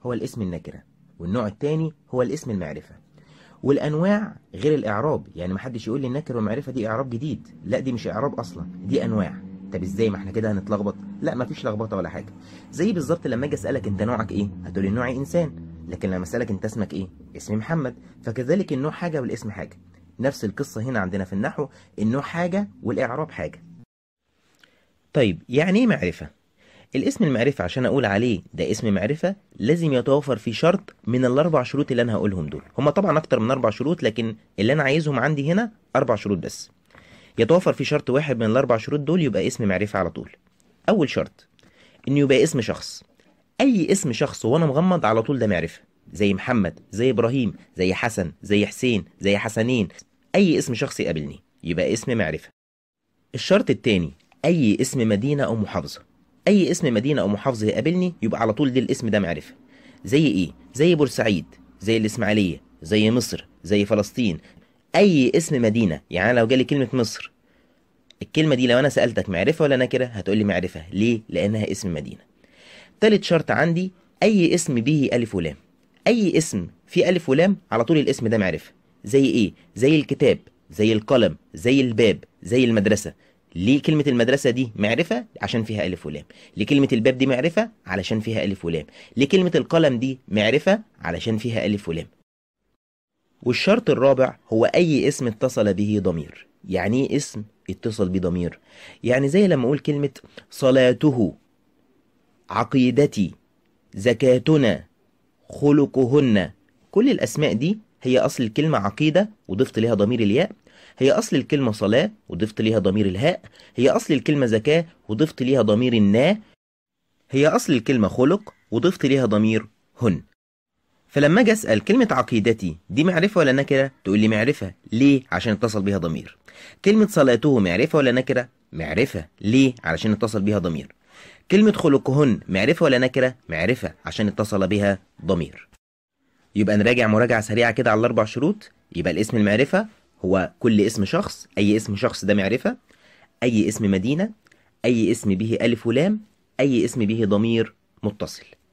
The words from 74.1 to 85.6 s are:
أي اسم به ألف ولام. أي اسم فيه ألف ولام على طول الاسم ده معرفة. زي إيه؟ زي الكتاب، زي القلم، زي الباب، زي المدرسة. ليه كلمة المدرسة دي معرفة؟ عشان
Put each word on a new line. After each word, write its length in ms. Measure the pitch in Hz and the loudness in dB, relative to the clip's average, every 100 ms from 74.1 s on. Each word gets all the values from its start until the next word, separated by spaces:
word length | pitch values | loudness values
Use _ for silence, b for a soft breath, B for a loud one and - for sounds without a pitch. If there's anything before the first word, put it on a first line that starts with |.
| _ | _
أي 320 | 202 214 165 175 | 2 4 4 2
اسم 200 | - 123 | 0 0
به 340 | 113 151 131 | 2 2 2
ألف 220 | 120 113 98 | 0 -2 -2
ولام. 200 | 80 73 _ _ _ _ - | -4 -8 _ _ _ _ 0
أي 300 | 240 196 - | 2 2 0
اسم 300 | 156 104 85 - _ | 0 -6 -8 -14 _
فيه 220 | 175 175 | 0 2
ألف 200 | 180 147 | 2 2
ولام 280 | 131 180 196 _ | 2 2 0 _
على 120 | 110 | -2
طول 140 | 117 160 | 2 2
الاسم 300 | 113 - 113 | 2 -2 0
ده 100 | 113 | 0
معرفة. 340 | 92 82 - _ _ _ | 0 -4 -10 _ _ _
زي 220 | - 135 135 | 0 2 4
إيه؟ 280 | 117 98 b b - | 2 0 b b -2
زي 200 | 127 156 | 2 2
الكتاب، 440 | 139 139 135 90 - _ _ | 0 0 2 2 -4 _ _
زي 220 | - 107 | 0 2
القلم، 440 | 110 107 131 101 78 _ | 2 2 2 2 0 _
زي 280 | 80 101 139 | -4 0 2
الباب، 420 | 127 110 113 87 - _ | 2 2 2 2 -6 _
زي 200 | 87 120 | -2 2
المدرسة. 500 | 123 113 101 107 82 - b b _ 80 | 2 2 2 0 -2 -14 b b _ -4
ليه 260 | 98 139 | 0 2
كلمة 220 | 147 156 143 | 2 0 2
المدرسة 420 | 123 117 139 135 | 2 2 2 0
دي 220 | 120 127 107 | 0 -4 -2
معرفة؟ 500 | 104 117 - 226 240 - | -2 0 -2 -4 -6 -10
عشان 220 | 104 120 | -4 -4